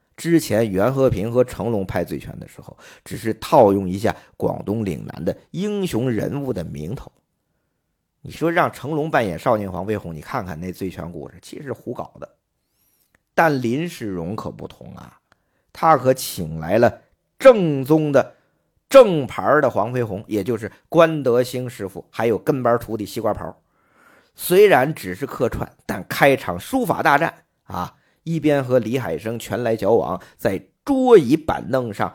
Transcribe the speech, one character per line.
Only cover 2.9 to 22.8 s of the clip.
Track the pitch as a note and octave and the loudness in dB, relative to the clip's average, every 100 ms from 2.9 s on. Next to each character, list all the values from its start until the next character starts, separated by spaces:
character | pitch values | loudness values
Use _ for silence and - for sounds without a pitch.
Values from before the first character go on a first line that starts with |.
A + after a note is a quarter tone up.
| - - | -20 -14
只 | - | -8
是 | A2 G#2+ | -6 -6
套 | - D#3 G#2+ | 2 6 6
用 | G2 F#2+ | 6 0
一 | F#2+ | -2
下 | G2 - - - | -2 -4 -10 -6
广 | G#2+ - - | -6 -4 -6
东 | A2 | -4
岭 | G2+ C#2 G#1+ | -4 -6 -10
南 | - | -8
的 | E2+ - _ | -6 -6 _
英 | D#3+ G#3 G#3 F#3+ | -8 -4 -4 -2
雄 | A2+ B2+ | -2 -2
人 | G#2+ - C#3+ | -2 -2 -4
物 | C#3 | -6
的 | G2+ | -6
名 | D#2+ D2 D#2 | -8 -10 -10
头。 | C3 - _ _ _ _ _ _ _ _ _ _ _ | -10 -12 _ _ _ _ _ _ _ _ _ _ _
你 | - | -18
说 | - D#3+ | -4 -2
让 | E3+ C3+ | 0 0
成 | - C#3 | -2 -6
龙 | D#3 D#3 | -4 0
扮 | D3+ G#2+ | 0 0
演 | E2 | -2
少 | C3 A2 | 0 0
年 | G2 | -2
黄 | F2+ F#2+ | -6 -4
飞 | G#2+ | -6
鸿， | E2+ | -6
你 | D#2 | -12
看 | - C3+ F#2 | -8 -8 -8
看 | D#2 | -8
那 | F2+ | -10
《醉 | F2 F#2+ | -8 -8
拳》 | E2 E2+ | -8 -12
故 | E2+ C2+ | -12 -14
事， | F2 | -18
其 | - - | -18 -16
实 | C#3+ | -12
胡 | A2+ - | -12 -10
搞 | B2 E2 - | -10 -12 -14
的。 | - _ _ _ _ _ _ _ _ _ _ | -20 _ _ _ _ _ _ _ _ _ _
但 | - E3 C#3 | 2 2 2
林 | A#2+ C3 F3 | -2 -2 -6
世 | - A2 | -8 -8
荣 | F#2 E2+ G2+ | -6 -6 -8
可 | E2+ | -10
不 | - - | -12 -14
同 | - - | -16 -20
啊， | - - - _ _ _ _ _ | -18 -20 -20 _ _ _ _ _
他 | - E3 D3 | -2 4 4
可 | B2+ | 4
请 | C3 - - D#2+ D#2+ | 0 0 -8 -8 -8
来 | D#2 G#2+ | 0 4
了 | A#2 - _ _ _ - | 4 2 _ _ _ 6
正 | C4+ A3+ E3+ C#3 C3+ | 8 8 4 0 2
宗 | D#3 D3+ | 2 4
的、 | C#3 - _ _ _ _ _ - | 2 0 _ _ _ _ _ 4
正 | C4+ A3+ E3 B2 | 8 8 6 -2
牌 | - | -4
儿 | G2 D3 | 2 4
的 | C3+ | 2
黄 | A2 A2 | 0 -2
飞 | B2+ | -2
鸿， | A2+ F#2+ - | -4 -6 -4
也 | G#2 | -4
就 | F#2+ A2+ | -2 -4
是 | A2 - - | -6 -14 -2
关 | E3 E3 D#3 | 4 4 2
德 | B2+ A#2 | 0 2
兴 | B2 B2+ B2 | 0 -4 -8
师 | - G2 | -10 -12
傅， | F2 - | -12 -14
还 | - A#2 | -2 2
有 | G2+ | 2
跟 | - C3+ | 0 0
班 | A#2+ | 2
徒 | A#2 | 0